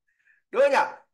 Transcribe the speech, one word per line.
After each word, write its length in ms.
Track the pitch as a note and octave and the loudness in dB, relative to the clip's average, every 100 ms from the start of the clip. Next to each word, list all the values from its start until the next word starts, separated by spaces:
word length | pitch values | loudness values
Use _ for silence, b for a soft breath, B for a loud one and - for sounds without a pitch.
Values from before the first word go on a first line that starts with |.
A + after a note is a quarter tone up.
| _ _ _ _ _ | _ _ _ _ _
Đúng 100 | G#3+ | 0
không 100 | C#4 | 2
nhỉ? 260 | B3 - - _ | 2 -2 -6 _